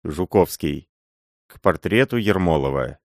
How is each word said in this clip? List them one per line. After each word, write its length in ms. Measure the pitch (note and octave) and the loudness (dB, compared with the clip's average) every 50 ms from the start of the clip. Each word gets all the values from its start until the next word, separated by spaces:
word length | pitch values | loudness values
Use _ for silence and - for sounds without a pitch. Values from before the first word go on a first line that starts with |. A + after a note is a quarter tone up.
| _ | _
Жуковский. 840 | E2+ D2+ D#2 F#2 - - G2+ F2 D#2+ - - - D2+ C#2+ D2+ - _ _ _ _ _ _ _ _ _ _ _ _ | -8 -4 -4 -6 2 4 2 2 2 0 -8 -6 -6 -6 -8 -12 _ _ _ _ _ _ _ _ _ _ _ _
К 120 | _ - - | _ -20 -2
портрету 600 | _ G2 E2+ - - F2+ G2 A#2 C3+ - A#2+ A#2+ | _ 0 0 0 -4 0 2 2 0 0 -2 -2
Ермолова. 800 | G#2 G#2 G2 F#2+ F#2 E2+ D#2+ D2+ C2+ C#2 C2+ C#2 B1+ B1+ - _ _ | 0 0 0 2 2 2 2 0 0 -2 -2 -4 -4 -6 -8 _ _